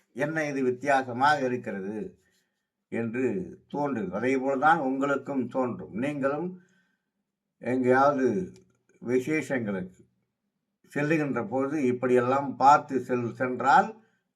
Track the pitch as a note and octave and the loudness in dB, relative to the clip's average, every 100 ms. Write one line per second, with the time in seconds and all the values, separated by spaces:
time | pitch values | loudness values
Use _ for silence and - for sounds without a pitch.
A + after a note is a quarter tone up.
0 | _ A2+ D3 D#3+ D3+ C3+ B2+ B2 C#3 C3+ | _ -6 -4 -2 -4 0 0 0 2 0
1 | B2 A#2+ C#3+ D3 B2+ B2 A2 G2+ F#2+ G#2+ | 0 0 2 2 0 -4 -6 -8 -8 -8
2 | F#2 - _ _ _ _ _ _ _ A2+ | -10 -12 _ _ _ _ _ _ _ -6
3 | A2+ A#2+ C3 G2 F2+ - _ C#3+ C#3+ A#2 | -4 -2 -2 -2 -6 -12 _ -6 -4 -4
4 | F#2 F#2+ B2 C3+ C3+ C3+ D3+ E3 C3+ C3+ | -4 -2 0 0 0 2 4 2 0 -2
5 | C#3 C3+ - C#3 A#2+ C3 B2+ F#2+ F2+ F2+ | -2 -2 -4 -6 -4 -4 -4 -6 -10 -6
6 | C#3 D3 C3+ D3 F3 F#3 _ _ _ _ | -4 -2 -2 -2 -6 -10 _ _ _ _
7 | _ _ _ _ _ _ A#2 B2+ B2 C3 | _ _ _ _ _ _ -4 0 4 6
8 | C#3+ C3+ B2+ G2+ F2+ - _ _ _ _ | 6 4 2 0 -4 -10 _ _ _ _
9 | - B2+ B2+ D#3 C3+ C3+ G#2+ F#2+ F2+ - | -2 -2 0 -2 -2 -4 -4 -6 -8 -14
10 | _ _ _ _ _ _ _ _ _ C#3+ | _ _ _ _ _ _ _ _ _ -4
11 | D3 E3 D3 A#2+ G#2 C3 C3+ D#3 B2+ B2 | 0 2 0 -2 -2 -2 -2 0 0 0
12 | B2+ B2 A#2+ C3+ C#3 A2+ C3 D3+ D3 C3 | 2 4 4 0 -2 2 6 6 4 -6
13 | - B2 A#2+ A2 B2+ B2 B2 E3 A3 - | -4 -4 -4 -4 -4 -2 4 4 4 -4
14 | _ _ _ | _ _ _